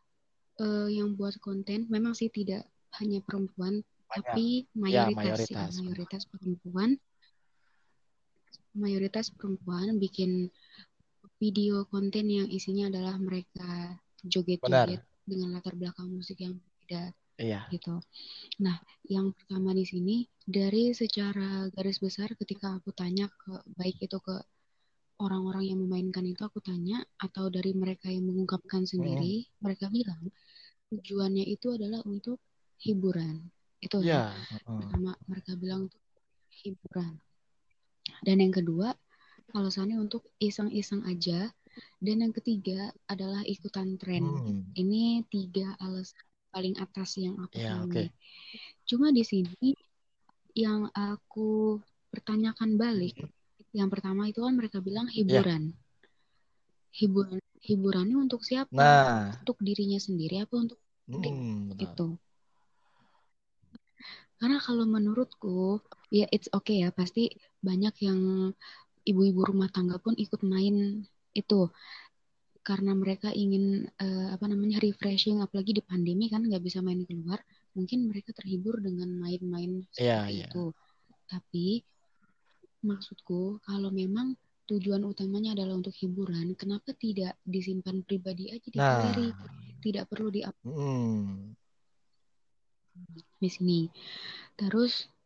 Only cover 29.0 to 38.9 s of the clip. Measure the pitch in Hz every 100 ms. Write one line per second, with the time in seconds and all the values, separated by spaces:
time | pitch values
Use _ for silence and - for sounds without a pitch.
29 | 170 135 175 214 240 _ 202 190 196 226
30 | 220 165 170 - - - - _ _ 214
31 | 185 202 190 196 196 208 247 240 208 226
32 | 208 202 240 247 _ _ _ _ - 196
33 | 185 175 165 156 170 - _ _ - 202
34 | 170 151 110 101 110 107 - 110 101 90
35 | 185 185 - 190 - 180 185 190 190 -
36 | _ _ _ _ _ - 202 190 - 185
37 | 175 156 _ _ _ _ _ _ _ _
38 | - - 190 196 190 190 170 165 214